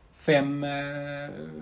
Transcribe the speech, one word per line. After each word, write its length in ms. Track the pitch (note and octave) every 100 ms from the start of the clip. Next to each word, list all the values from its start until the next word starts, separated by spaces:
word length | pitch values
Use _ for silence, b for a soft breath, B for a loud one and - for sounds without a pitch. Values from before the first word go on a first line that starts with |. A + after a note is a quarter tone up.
| b -
fem, 480 | - D3 C#3 C#3+
eh, 640 | C#3+ C#3+ C#3+ C#3+ C#3+ C#3+ C#3+ D3 D#3 D#3